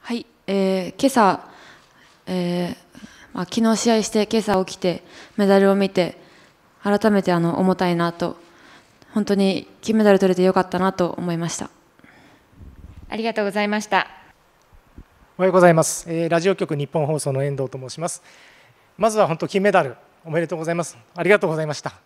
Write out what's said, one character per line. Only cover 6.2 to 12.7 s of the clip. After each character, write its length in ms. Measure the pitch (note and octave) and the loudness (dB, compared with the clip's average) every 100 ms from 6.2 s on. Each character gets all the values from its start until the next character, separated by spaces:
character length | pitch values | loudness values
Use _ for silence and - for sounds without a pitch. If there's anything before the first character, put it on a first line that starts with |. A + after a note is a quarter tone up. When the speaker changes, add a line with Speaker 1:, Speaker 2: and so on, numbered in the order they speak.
| - - - _ _ _ | -20 -20 -20 _ _ _
Speaker 1:
改 300 | G3+ G#3 A3 | -2 2 2
め 140 | G3+ | 2
て、 80 | F#3 | 2
あ 80 | F3 | 0
の、 180 | E3+ - | 0 0
重 160 | F#3 | 0
た 160 | F#3 F3+ | 2 0
い 60 | E3+ | 0
な 160 | E3+ | -2
と、 240 | E3+ F3 - - _ - - _ _ _ | -2 -8 -8 -20 _ -20 -20 _ _ _
本 120 | G#3+ | -6
当 100 | G3+ | -2
に 320 | G3+ G3 F#3 - - | 0 0 -2 -8 -14
金 160 | - A3 | -2 2
メ 80 | |
ダ 80 | G#3 | 6
ル 80 | G3 | 6
取 80 | F#3+ | 4
れ 80 | F3+ | 4
て 80 | |
よ 80 | F#3 | 2
か 80 | F#3+ | 2
っ 80 | F#3 | 0
た 100 | F3+ | -2
な 140 | F#3 | -2
と 160 | F#3 F3 | 0 -4
思 240 | - F3 | -2 -6
い 40 | E3 | -4
ま 120 | E3 | -6
し 80 | - | -8
た。 140 | - _ _ _ - - - _ _ - - | -12 _ _ _ -20 -20 -20 _ _ -20 -20